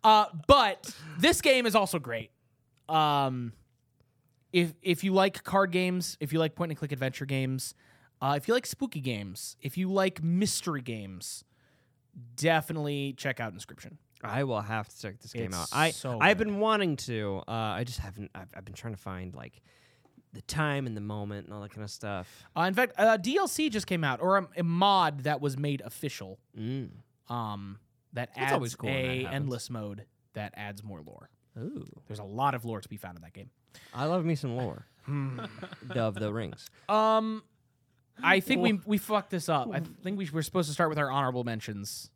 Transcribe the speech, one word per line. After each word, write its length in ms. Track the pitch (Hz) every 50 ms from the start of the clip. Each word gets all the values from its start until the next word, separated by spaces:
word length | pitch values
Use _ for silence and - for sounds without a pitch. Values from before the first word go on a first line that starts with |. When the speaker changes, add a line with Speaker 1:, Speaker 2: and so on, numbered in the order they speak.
| -
Speaker 1:
Uh, 220 | 220 220 214 208 202 - 160 147
but 480 | - 277 285 240 208 190 - - - - - 151 160 151 170
this 220 | 185 311 349 -
game 260 | - 302 269 254 240
is 80 | 226 196
also 240 | 220 196 180 - 170
great. 320 | 139 120 117 113 110 104 _ _ _ _ _ _ _ _ _ _ _ -
Um, 640 | 160 160 156 151 147 143 139 135 127 127 120 117 113 - _ _ _ _ _ _ _ _ _ _ _ _ _ _ _ _ _ _
if, 220 | - 175 175 165 156 _
if 220 | - 190 175 165
you 100 | - 196
like 300 | 185 196 190 196 190 -
card 300 | - - 180 196 196 185
games, 440 | 170 180 185 180 180 180 170 - - -
if 120 | 156 139
you 60 | 151 160
like 160 | 165 156 156
point-and-click 380 | - 175 165 151 - - 143
adventure 340 | 143 127 135 131 131 - 139
games, 480 | 131 139 135 135 131 131 131 - - - _ _ _ _ _ _ _ _ _
uh, 100 | - 135 143
if 120 | 143 135 -
you 60 | 226
like 100 | 247 240
spooky 360 | - - - 277 254 - 160
games, 560 | 131 131 120 104 101 98 95 - - - - _
if 160 | - 143 -
you 140 | 175 185 185
like 320 | 190 196 190 190 185 -
mystery 580 | 156 165 170 180 208 - - - - 180 156 139
games, 640 | 123 127 113 107 101 95 95 87 - - - - - _ _ _ _ _ _ _ _ _ _ _ _ _ _ - 120 117 120
definitely 760 | - 147 165 165 160 151 - 160 156 147 147 143 143 139 139 131
check 240 | - - 139 127 -
out 120 | 117 110
Inscription. 460 | 90 98 - - - - - - - - _ _ _ _
Speaker 2:
I 220 | - - 104 127 139
will 160 | 135 120 104
have 280 | 104 101 113 110 104 -
to 100 | - -
check 200 | - 104 92 -
this 120 | - 107
game 140 | - 117 117
Speaker 1:
It's 100 | 92 92
Speaker 2:
out. 120 | 87 85 -
I, 180 | - 139 156 165
Speaker 1:
so 280 | - - - 135 123 117
Speaker 2:
I've 180 | 139 185 208 185
Speaker 1:
good. 80 | 220
Speaker 2:
been 120 | 214 202 202
wanting 380 | 214 220 220 208 196 175 151
to. 460 | 131 - - 120 110 107 101 98 92 -
Uh, 40 | -
I 340 | 113 113 113 107 95 92 123
just 140 | 123 120 -
haven't. 320 | - 98 95 104 104 92 _
I've, 140 | 92 95 90 -
I've 80 | 85 92
been 100 | - 95
trying 200 | - - 120 107
to 60 | 92
find, 340 | - 98 95 90 92 92 80
like, 260 | 65 60 58 _ - _ _ _ _ _ _ _ _ _ _ _ - _ _
the 80 | - -
time 440 | - - - 151 156 151 143 139 135
and 100 | 123 110
the 60 | 104
moment 440 | 101 104 104 107 104 101 104 101 82
and 80 | - 101
all 60 | 104
that 100 | 101 104
kind 140 | - 107 107
of 60 | 101
stuff. 540 | - - - 104 101 92 92 - - - - - _
Speaker 1:
Uh, 60 | 165
in 120 | 170 185 196
fact, 200 | 196 254 247 - -
uh, 200 | 202 226 220 214
D 180 | 170 220 277
L 100 | 381 392
C 220 | 294 - - 311 302
just 180 | 214 214 -
came 160 | - 185 170
out, 180 | 160 143 127 117
or 160 | 160 185 190 196
a, 100 | 185 156 -
a 60 | -
mod 580 | 175 165 165 175 190 202 202 190 175 156 147 143 127
that 160 | 147 151 131
was 160 | 143 143 131 131
made 240 | 147 147 143 135 -
official. 540 | 113 - - - 139 - - 101 95 95 - _ _ _ 117
Speaker 2:
Mm. 320 | 107 117 131 139 123 - - 113 - _ _ _ _ _
Speaker 1:
Um, 500 | 120 120 113 107 104 101 101 98 98 104 _ _ _ _ _ _ -
that 160 | 120 123 - _
Speaker 2:
That's 40 | 123 131
Speaker 1:
adds 60 | 135 139
Speaker 2:
always 200 | 175 127 120 120
cool 140 | - - 123
when 140 | 135 135
that 60 | 131 127
Speaker 1:
a 60 | 127 131 131
Speaker 2:
happens. 100 | - -
Speaker 1:
endless 360 | 139 143 135 123 117 - -
mode 360 | 123 113 107 104 101 104 110 _ _ _ _ _
that 220 | _ 110 104 101 -
adds 260 | - 104 104 101 101
more 200 | 104 107 98 80 76
lore. 220 | - - - - _ _ _ _ _ _ 113
Speaker 2:
Ooh. 280 | 117 185 294 - - - - - -
Speaker 1:
There's 120 | _ 107 104
a 60 | 104
lot 300 | 95 101 113 135 143 131
of 100 | 123 110
lore 160 | 117 113 101
to 80 | - -
be 80 | 107
found 200 | 101 - 92 90
in 60 | 85
that 120 | 82 82 _
game. 160 | 98 - - _ _ _ _ _ - - -
Speaker 2:
I 140 | - 120 135
love 180 | 151 170 185 160
me 100 | 165 165
some 220 | 139 - 131 117
lore. 300 | 123 127 101 - - - _ _ _ _
Speaker 1:
Hmm. 360 | - 143 143 139 135 131 123 220 - - - -
Speaker 2:
<laughs> 240 | 185 175 - - 127 117
Of 200 | 123 113 110 98
the 180 | 101 107 104
Rings. 340 | 104 113 110 80 - - - - _ - _ -
Speaker 1:
Um, 540 | 208 214 214 220 220 220 220 220 220 220 - _ _ _ _ _ _ _ _ _ _ _ _ _ _ -
I 180 | - 165 190 190
think 220 | 185 - 254 180
we, 100 | - 233
Speaker 3:
Wha- 80 | 214 185 -
Speaker 1:
we 120 | 214 214 202
fucked 320 | - - 214 208 - -
this 180 | - 180 151 -
up. 200 | 160 143 123 226
I 80 | 196 - 165 160 - -
think 160 | - 185 208 196
we, 100 | 196 151
we're 100 | 143 160
supposed 260 | 151 - - 185 170 151
to 60 | 143
start 140 | - 175 156
with 100 | 156 151
our 120 | 147 135
honorable 340 | 131 139 139 127 127 123 120
mentions. 640 | 117 117 110 - - 107 101 101 - - - - - _